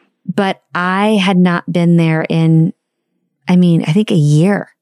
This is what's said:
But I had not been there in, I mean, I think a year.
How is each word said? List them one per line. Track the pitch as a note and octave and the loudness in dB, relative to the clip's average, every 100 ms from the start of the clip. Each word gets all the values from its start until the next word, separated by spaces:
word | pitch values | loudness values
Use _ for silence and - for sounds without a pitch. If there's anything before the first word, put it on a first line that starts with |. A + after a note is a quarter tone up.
| _ _ - | _ _ -10
But | F3+ F#3+ - _ F3 | -6 -6 -6 _ -6
I | F3+ F#3+ G#3+ | -4 -2 0
had | G#3+ F#3 F3+ | 0 0 2
not | F3+ F3 - | 2 0 -4
been | F3 E3+ E3+ | -2 0 2
there | D#3+ D#3+ - | 2 -2 -2
in, | E3 D#3+ D#3+ E3 - _ _ _ _ _ _ - | -2 2 2 0 -4 _ _ _ _ _ _ -2
I | F3+ | 2
mean, | F3 E3 - | 2 0 0
I | |
think | F3+ G#3+ | -2 0
a | F#3+ | 0
year. | D3 D3+ F#3 G3 - _ | 2 2 2 -2 -6 _